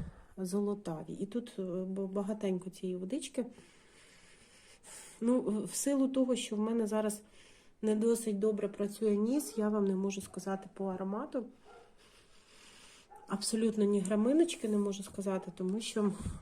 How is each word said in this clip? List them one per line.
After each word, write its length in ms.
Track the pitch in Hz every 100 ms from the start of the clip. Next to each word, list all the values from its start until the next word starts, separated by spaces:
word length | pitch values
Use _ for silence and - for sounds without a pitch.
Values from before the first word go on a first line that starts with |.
| - - - -
золотаві. 760 | 180 202 202 202 170 156 165 165
І 60 | 202
тут, 260 | 240 240 -
е, 40 |
б-, 440 | 185 180 185 190 190
багатенько 640 | 196 196 208 196 180 185
цієї 260 | - 185 180
водички. 480 | 190 285 - - 247 - - - - - - - - - - - - - - - - -
Ну, 440 | 233 254 - 214 185
в 20 |
силу 340 | - 277 277 262
того, 280 | 262 254 240
що 200 | - 208
в 20 |
мене 280 | 214 233 208
зараз 360 | 214 214 208 - - - - - -
не 120 | 214
досить 440 | 214 226 220 220 196
добре 300 | 214 202 202
працює 480 | 202 202 - 220 208
ніс, 380 | 220 285 - 220
я 120 | 208
вам 160 | 214
не 120 | 196 190
можу 240 | 196 196
сказати 480 | - 190 196 190 -
по 120 | - 196
аромату. 600 | 185 190 214 294 254 214 - - - - - - - - - - - - - - - - - -
Абсолютно 560 | 196 - 220 226 214
ні 160 | 202 202
граминочки 680 | 185 208 233 311 339 - 214
не 100 | 208
можу 240 | 202 196
сказати, 500 | 185 - 196 190 190
тому 260 | - 185 214
що, 320 | 220 220 208 202 - -